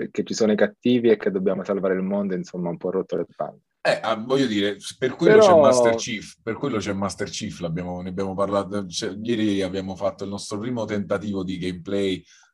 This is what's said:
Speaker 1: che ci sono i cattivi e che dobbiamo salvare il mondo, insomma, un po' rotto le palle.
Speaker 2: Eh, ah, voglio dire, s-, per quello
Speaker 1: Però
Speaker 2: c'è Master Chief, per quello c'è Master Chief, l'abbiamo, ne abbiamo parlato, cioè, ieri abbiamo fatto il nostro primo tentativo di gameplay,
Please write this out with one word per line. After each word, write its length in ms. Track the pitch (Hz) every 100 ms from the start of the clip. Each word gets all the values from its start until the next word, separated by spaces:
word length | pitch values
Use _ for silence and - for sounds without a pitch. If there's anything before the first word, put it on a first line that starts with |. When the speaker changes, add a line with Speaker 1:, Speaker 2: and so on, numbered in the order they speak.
| -
Speaker 1:
che 120 | -
ci 100 | 104
sono 180 | 98 107
i 40 | 104
cattivi 540 | 104 - 123 123 117
e 80 | 107
che 140 | -
dobbiamo 320 | 95 95 95
salvare 300 | 92 98 95 92
il 60 |
mondo, 340 | 95 101 101 92
insomma, 340 | 85 90 87
un 80 | 85
po' 140 | 92
rotto 240 | 92 90 85
le 100 | 82 -
palle. 260 | 73 - _ _
Speaker 2:
Eh, 180 | - 120
ah, 140 | 110 110
voglio 320 | 117 135 127
dire, 320 | 104 101 101
s-, 180 | - -
per 180 | 131 -
quello 220 | 170 214
Speaker 1:
Però 100 | 208 170
Speaker 2:
c'è 40 |
Master 340 | 139 127 120 113
Chief, 400 | 110 110 - -
per 140 | - 107
quello 220 | 139 117
c'è 160 | 92
Master 360 | 98 98 - 101
Chief, 300 | - - 80
l'abbiamo, 400 | 87 82 90 90
ne 80 | 92
abbiamo 240 | 92 98
parlato, 520 | 92 98 101 95 101 95
cioè, 280 | 85 110 95
ieri 400 | 113 113 107 98
abbiamo 340 | 92 95 95 92
fatto 280 | 98 -
il 60 | 98
nostro 300 | 98 - 104
primo 260 | 113 123 107
tentativo 580 | 104 90 101 104 95
di 140 | 90 90
gameplay, 680 | 92 87 85 98 98 90 - _ _